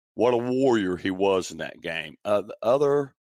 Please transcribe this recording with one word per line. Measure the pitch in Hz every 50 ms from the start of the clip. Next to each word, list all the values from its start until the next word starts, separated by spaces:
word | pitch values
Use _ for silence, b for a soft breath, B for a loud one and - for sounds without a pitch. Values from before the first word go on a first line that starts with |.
| _ _ -
what | - 104 123 123
a | 117
warrior | 120 123 127 127 135 135 120 113 98 92 90
he | 87 - 98
was | 95 92 98 98 98 92 87 -
in | 85 82
that | 78 69 - -
game. | - 87 82 82 78 78 69 - -
Uh, | 101 104 104 98
the | 107 - - -
other | 110 123 143 147 143 139 143 143 139 _ _ _ _ _